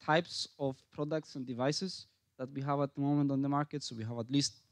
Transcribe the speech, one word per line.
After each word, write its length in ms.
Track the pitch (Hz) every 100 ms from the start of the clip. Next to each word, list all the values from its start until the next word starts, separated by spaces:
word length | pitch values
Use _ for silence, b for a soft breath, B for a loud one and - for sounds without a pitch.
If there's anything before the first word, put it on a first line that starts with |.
types 440 | - 156 170 - - -
of 200 | 139 135 _
products 460 | - 147 156 - 143
and 100 | 127
devices 600 | 120 131 151 190 - - _ _ -
that 120 | 131
we 80 | 139
have 180 | 135 143
at 160 | 139 -
the 60 |
moment 280 | 143 147 143
on 120 | 135
the 80 | 139
market. 340 | 143 147 147
So 120 | - 117
we 80 |
have 140 | 113 117
at 140 | 117
least 300 | 139 135 - _